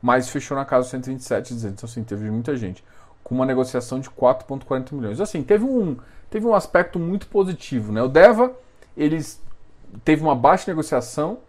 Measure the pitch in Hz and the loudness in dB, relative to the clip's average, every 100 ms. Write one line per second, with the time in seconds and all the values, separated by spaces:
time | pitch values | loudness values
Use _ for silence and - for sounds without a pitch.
0 | 123 127 127 147 - 135 135 131 127 131 | 4 2 2 -8 -6 -6 0 0 0 -6
1 | 127 131 - 110 - 120 110 98 113 117 | -8 -10 -4 -4 -4 -8 -8 -10 -12 -10
2 | 110 101 107 110 120 135 101 92 - - | -8 -8 -6 -6 -4 -6 -6 -10 -18 -20
3 | - - - 123 131 131 127 127 117 131 | -20 -20 -6 -2 0 0 0 -4 -6 -8
4 | 135 - 127 131 - 139 - 131 127 143 | -10 2 2 2 -4 -12 -6 -6 -6 -8
5 | 110 113 202 175 120 208 247 262 185 135 | -8 -4 -4 -4 2 2 2 0 -2 -6
6 | - - - 214 233 208 - 175 175 180 | -12 -20 -10 -4 2 0 2 0 0 -4
7 | 165 196 - 202 190 175 - 127 107 107 | -4 -4 -2 0 0 -2 -6 -6 -2 -2
8 | 127 143 196 220 254 254 - _ - - | 2 8 10 8 2 -2 -20 _ -20 -2
9 | 151 160 147 - - - - - - - | 0 0 -6 -10 -12 -12 -16 -20 -20 -6
10 | - 151 156 131 135 185 - 160 151 135 | 2 2 4 4 4 4 2 -4 -2 -2
11 | 117 - 156 247 | -2 -4 -4 -6